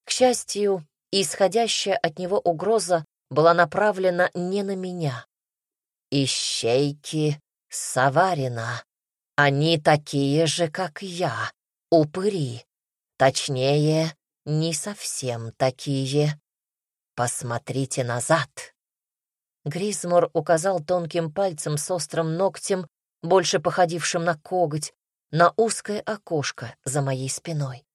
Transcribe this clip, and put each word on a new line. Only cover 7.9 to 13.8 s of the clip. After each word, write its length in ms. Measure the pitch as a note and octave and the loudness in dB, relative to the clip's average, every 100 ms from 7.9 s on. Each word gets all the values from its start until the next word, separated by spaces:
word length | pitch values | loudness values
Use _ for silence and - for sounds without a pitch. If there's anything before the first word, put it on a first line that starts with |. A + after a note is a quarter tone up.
| B2+ C3+ C#3+ F#3+ D#3 C3 A#2 A#2 A#2+ - _ _ _ _ - | 2 4 4 2 0 -4 -4 -6 -8 -12 _ _ _ _ 2
Они 420 | C#3+ C#3 D#3 E3 | 4 4 2 2
такие 680 | D#3+ D3+ - C#3+ C#3 D3 D#3+ | 4 2 2 -2 2 2 2
же, 220 | F3 E3 | 0 -2
как 340 | F#3 F3 - | -4 -8 -8
я, 500 | G3 F3 E3 A2 A2 - _ _ _ | -12 -4 -4 -4 -8 -10 _ _ _
упыри. 760 | E3+ D3+ F3 G3+ F#3+ C3 A#2 - _ _ _ _ - | 4 4 -2 -2 -2 -4 -8 -16 _ _ _ _ 2
Точнее, 960 | C3+ - - B2+ C3+ D3 | 2 2 -4 0 2 2